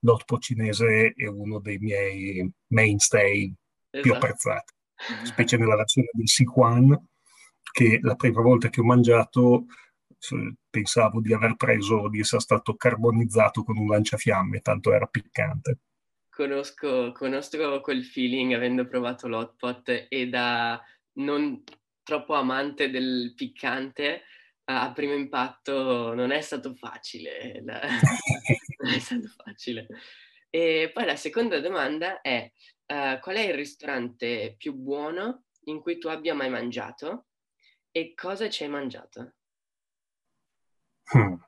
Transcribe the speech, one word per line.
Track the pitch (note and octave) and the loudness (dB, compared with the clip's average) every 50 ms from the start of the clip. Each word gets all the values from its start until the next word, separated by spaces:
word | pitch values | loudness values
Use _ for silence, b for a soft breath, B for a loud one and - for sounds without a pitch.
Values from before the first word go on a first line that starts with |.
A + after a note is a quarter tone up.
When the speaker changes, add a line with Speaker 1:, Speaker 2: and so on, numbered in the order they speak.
Speaker 1:
l'hotpot | - A#2+ A#2 A2 - - A#2+ A2+ - | 6 4 4 4 2 -4 -4 -4 -2
cinese | - B2+ A2 A2+ A2 G#2 G2+ A2+ A2+ A2 A2 A2+ A2+ - | -4 -4 -2 -2 -2 0 2 2 4 4 4 4 2 2
è | - G#2+ | -2 -8
uno | G#2 G2+ G2+ G2+ G#2 G#2+ G#2 | -8 -8 -8 -8 -8 -8 -8
dei | G2 G#2 G2+ F#2+ | -8 -8 -8 -4
miei | G#2 G#2+ G2+ G2 G2+ G2 F#2+ G2 F#2+ G2 G2 F#2 F#2 F#2 - _ _ _ | -4 -4 -2 -2 -2 -4 -4 -6 -8 -6 -4 -4 -4 -4 -6 _ _ _
mainstay | A2 A2+ A2 G#2+ G#2 G2+ - - - A2 G2+ G2 G2+ G2+ G2+ F#2+ F#2 _ _ _ _ _ _ _ | 2 4 4 4 4 2 2 4 4 4 4 4 4 2 -2 -4 -6 _ _ _ _ _ _ _
più | - C3+ | -10 2
Speaker 2:
Esatto. | C#3+ C3 A2+ | 4 4 4
Speaker 1:
apprezzati, | A#2+ C3 - - - - B2+ G#2+ G2+ - - _ _ _ _ _ B B B A#3 A3 B | 4 2 -2 -2 -2 -4 -4 -4 -4 -6 -12 _ _ _ _ _ B B B -10 -8 B
specie | A#3+ B - A#2 A2+ - | -10 B 0 0 2 4
nella | A#2 A2+ A2 A2 | 4 4 4 4
versione | G#2+ A2 - - C3+ B2+ - - | 2 2 2 2 2 2 0 0
del | - A2+ A#2 | -2 2 2
Sichuan, | - - B2+ A#2+ - C3 B2 A#2 A#2 B2 B2+ C3+ D3 D3+ - _ _ b b b b b b b b b _ - | 6 6 6 4 8 6 6 6 8 8 8 8 8 8 4 _ _ b b b b b b b b b _ -10
che | - - B2 A2+ A2 A2+ - | 2 6 6 6 6 6 4
la | A2 G#2 | 0 0
prima | - - B2+ G#2+ G#2+ A#2 | 2 2 2 2 4 6
volta | B2 B2+ A#2 A#2 A#2 | 6 6 6 4 0
che | - - | 0 2
ho | A#2 | 4
mangiato, | A#2+ B2 B2 A#2+ A#2 A#2 A#2 A2 - - B2+ B2 B2 A#2+ A#2+ - B B B B B B B _ _ _ _ | 6 8 8 8 8 8 6 6 2 2 4 6 6 6 4 4 B B B B B B B _ _ _ _
s-, | - - C3 - G#2+ A2 A#2 _ _ _ | -12 -8 -6 -6 -6 -6 -10 _ _ _
pensavo | - A2 G#2+ - - A#2+ A2+ G#2+ G#2+ A2+ | -4 -4 -4 0 2 4 4 4 2 0
di | A2 G#2+ A2+ | 2 2 2
aver | G#2+ A2 A2+ A2 | 2 2 0 0
preso, | - - - A2+ G#2+ G2+ G2 A2+ G#2+ G#2 G#2 | 0 0 0 2 0 2 2 0 0 0 -2
di | G#2+ G#2+ | -4 -2
essere | G#2+ - - - | -2 0 0 -2
stato | - - - G#2 - - A2 | 0 2 0 0 0 -4 -8
carbonizzato | - - B2 A2+ G#2+ A2 A#2+ A2+ A2+ A#2+ A2+ G2 A2 G#2+ G#2 - A#2 G#2+ | 0 0 0 0 2 2 2 4 4 0 2 4 4 4 4 2 -2 -4
con | - A2 G#2+ | -4 -4 -2
un | G#2+ | 0
lanciafiamme, | G#2 G#2+ G#2+ G#2+ - - G#2 - A#2 G#2 F#2+ F#2 G2 G2+ G2 | 2 2 2 2 0 -2 -2 0 0 0 2 0 -2 -4 -4
tanto | - - G#2 G2+ - - G#2 | -2 -2 -2 0 2 2 2
era | G#2 G#2+ | 2 2
piccante. | - _ - - _ _ - G#2+ G2+ - G#2 - - B2+ - _ _ _ _ _ _ _ _ _ _ _ | 0 _ -8 -8 _ _ -4 -4 -4 -4 -6 -4 -4 -6 -6 _ _ _ _ _ _ _ _ _ _ _
Speaker 2:
Conosco, | - D3 C#3 C#3 C#3 C#3 - - - - D3 B2+ B2+ B2 A#2+ B2 | -6 -4 -4 -2 -4 -6 -8 -12 -8 -6 -2 -2 -2 -2 -4 -6
conosco | - C#3 C3 C3 C#3 C#3 - - D3+ D#3+ C#3+ C#3 C#3 C#3 | -6 -6 -4 -4 -4 -6 -8 -6 -4 -2 -2 -2 -4 -4
quel | - C#3 B2+ B2 | -4 -4 -4 -4
feeling, | - - C3+ B2+ B2 B2 C3 B2+ B2+ B2 | -8 -6 -4 -2 -2 0 0 0 0 0
avendo | A#2 B2 B2 B2+ B2+ B2 B2 | 0 0 0 0 -2 -2 -2
provato | - B2+ B2 A#2+ B2 B2 - B2 | -4 -4 -4 -4 -6 -8 -8 -6
l'hot | A2+ A2+ A#2 - _ _ | -6 -6 -6 -8 _ _
pot | - B2 B2 B2 _ - B2 A#2 - _ | -8 -8 -8 -8 _ -4 -4 -4 -4 _
e | - C3+ B2+ B2 | -6 -6 -4 -4
da | B2 B2 B2 A#2+ A#2+ A#2 A#2 A#2 A#2 A#2 b b b b b _ _ C3+ | -2 -2 -2 -2 0 0 -2 -2 -4 -6 b b b b b _ _ -8
non | C#3 C#3+ D3 D3 D3 D3 C3 G#2 _ - - _ _ _ _ _ _ | -4 -2 -2 -2 -2 -4 -6 -8 _ -20 -20 _ _ _ _ _ _
troppo | - D3+ D3 - - D#3 | -4 -4 -4 -2 -2 -2
amante | C#3+ C3 B2+ C3 C3+ C#3 C#3+ C#3 D3 D3 C3+ | 0 0 0 0 -2 -2 -4 -4 -4 -4 -2
del | C3 B2+ B2+ C3 B2+ B2 A#2+ A#2+ A#2+ | -2 -2 -2 -2 -2 -4 -4 -6 -8
piccante, | - C#3 A#2+ _ - - C3 B2 C3 C3 C3+ - - D3 C#3+ D#3+ E3+ b b b b b b b _ _ | -10 -12 -12 _ -8 -6 -6 -6 -6 -8 -10 -8 -4 -4 -4 -4 -6 b b b b b b b _ _
a, | - C3 B2+ A#2+ | -6 -2 -2 -2
a | C3+ - | -4 -4
primo | - D3 C#3+ C#3+ | -4 -4 -2 -2
impatto | C#3+ C#3+ C#3 - C3 B2+ C3+ - _ _ - C#3 C3+ C3 C3 B2+ A#2+ A#2 A#2 A#2 | -4 -4 -4 -2 -4 -4 -4 -6 _ _ -4 -4 -2 0 0 0 0 -2 -4 -2
non | A#2+ B2 B2+ | -2 -2 0
è | C#3 D3+ | -2 -2
stato | D3+ - - C3+ B2 C3+ B2+ | -4 -6 -10 -8 -8 -10 -12
facile, | - - A2+ - - - - - - D#2+ D2 C#2 - A2 A#2+ - - - | -12 -16 -16 -16 -14 -16 -16 -16 -12 -12 -12 -12 -12 -12 -14 -14 -14 -14
la-, | - - - - | -12 -10 -8 -6
<laughs> | C#3+ C4 - - - - - - - - - - - - - - - - _ - | -6 0 4 4 4 4 2 -2 -4 -4 -4 0 -2 -2 -2 -2 -16 -16 _ -4
non | B3+ - | -4 -4
è | - | -4
stato | - - B3 A#3+ G#3+ G#3+ - _ - | -4 -6 -8 -8 -8 -10 -16 _ -20
facile. | - G#3 _ - - A#2+ A2+ G#2+ - B B B B B B B B B B B B | -20 -20 _ -12 -10 -10 -10 -12 -16 B B B B B B B B B B B B
E | - E3 E3+ E3 D#3+ D#3+ D#3+ D#3+ - | -4 -2 0 2 2 0 0 -2 -4
poi | - A#3+ | -4 -2
la | F3 C#3 | -2 -2
seconda | C#3+ - D#3 - A3+ A#3+ A3+ F3+ D3+ | -4 -6 -6 -2 -2 -2 0 0 -2
domanda | C#3 F3 G3 E3+ C#3 C3 D3+ D#3 E3 F#3 F#3+ F3+ _ | -2 -2 -2 -2 -2 -2 -4 -4 -6 -6 -8 -8 _
è, | C#3+ B2+ A#2 A2 - _ b b b b _ _ | -4 -4 -4 -4 -8 _ b b b b _ _
eh, | _ D3 C#3+ C#3 C3+ C3 C3 | _ -6 -4 -4 -4 -4 -6
qual | - F#3 F#3+ | -6 -6 -4
è | G#3+ A3 G3 | -4 -2 -2
il | D#3+ | -4
ristorante | C#3 D3 C#3+ - _ D3 D3 C#3 B2+ A#2+ A#2+ A2+ _ - A#2 A#2+ A2+ G#2 A2+ - | -6 -6 -10 -14 _ -10 -8 -6 -6 -6 -8 -8 _ -6 -6 -6 -6 -6 -10 -12
più | _ - D3+ C3+ | _ -12 -10 -10
buono | C3 C3 C3+ C#3 D3 D3 D3+ E3+ F3 G3 A3+ B3+ - _ _ _ _ _ | -10 -8 -8 -8 -6 -6 -8 -8 -8 -8 -8 -10 -10 _ _ _ _ _
in | D3 D#3 D3+ | -12 -12 -10
cui | D3+ E3+ E3+ E3+ | -6 -8 -8 -6
tu | E3+ E3 | -6 -8
abbia | D#3+ D#3 D3+ E3 D#3 | -8 -6 -4 -4 -2
mai | C#3+ C3+ C3 | -2 -2 -4
mangiato | B2+ A#2 A#2 B2 A#2 A#2 G#2 - A#2+ - - D3+ G3 B3+ _ _ _ _ _ _ _ _ _ _ _ _ _ _ | -4 -4 -6 -6 -6 -8 -10 -10 -12 -12 -10 -10 -10 -10 _ _ _ _ _ _ _ _ _ _ _ _ _ _
e | _ E3 E3 E3 - | _ -6 -6 -6 -10
cosa | - - F3+ G3 F#3+ A3 G#3+ | -12 -10 -10 -6 -6 -6 -6
ci | - - D3+ | -6 -8 -8
hai | C#3+ | -8
mangiato? | C#3+ C#3+ C#3 C3 - - - _ _ A2+ A#2+ B2+ _ _ _ _ _ _ _ _ _ _ _ _ _ _ _ _ _ _ _ _ _ _ _ _ _ _ _ _ _ _ _ _ _ _ _ - | -8 -6 -8 -8 -10 -12 -18 _ _ -20 -20 -20 _ _ _ _ _ _ _ _ _ _ _ _ _ _ _ _ _ _ _ _ _ _ _ _ _ _ _ _ _ _ _ _ _ _ _ 2
Speaker 1:
Hmm. | - C3+ G#2+ G2 F2+ E2+ _ | 4 4 4 4 0 -6 _